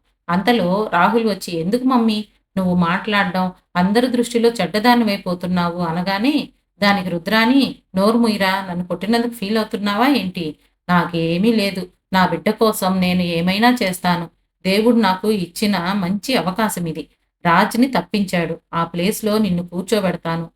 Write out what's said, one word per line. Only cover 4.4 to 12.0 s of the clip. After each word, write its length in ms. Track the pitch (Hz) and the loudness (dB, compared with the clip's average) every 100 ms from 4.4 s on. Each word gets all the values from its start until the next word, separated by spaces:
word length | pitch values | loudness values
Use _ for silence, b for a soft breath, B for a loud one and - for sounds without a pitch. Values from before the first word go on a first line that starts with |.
| 233 | 0
చెడ్డదానివైపోతున్నావు" 1300 | 233 175 208 240 240 220 196 185 180 180 180 170 170 | 0 -2 0 2 4 2 -2 -4 -6 -2 -2 -2 -2
అనగానే, 680 | 170 165 180 196 247 302 170 _ _ - | -4 -2 -2 0 0 0 -2 _ _ -2
దానికి 280 | 202 196 185 | 0 0 -2
రుద్రాణి, 640 | 170 170 220 226 277 262 - _ 185 | -6 -2 0 4 4 2 -2 _ 0
"నోరు 220 | 202 233 | 2 4
మూయిరా, 480 | 233 202 190 190 190 | 2 2 0 0 -4
నన్ను 160 | 175 180 | -6 -6
కొట్టినందుకు 480 | 180 190 233 240 | -6 0 0 0
ఫీల్ 220 | 233 196 220 | -4 -4 -2
అవుతున్నావా 500 | 208 208 208 208 262 | -2 -4 -2 0 2
ఏంటి? 500 | 262 185 185 160 147 _ _ - | 2 -2 -6 -8 -8 _ _ 0
నాకేమీ 640 | 180 165 175 165 170 220 | 0 0 -2 0 0 2
లేదు, 360 | 220 196 185 185 _ | 2 0 -4 -8 _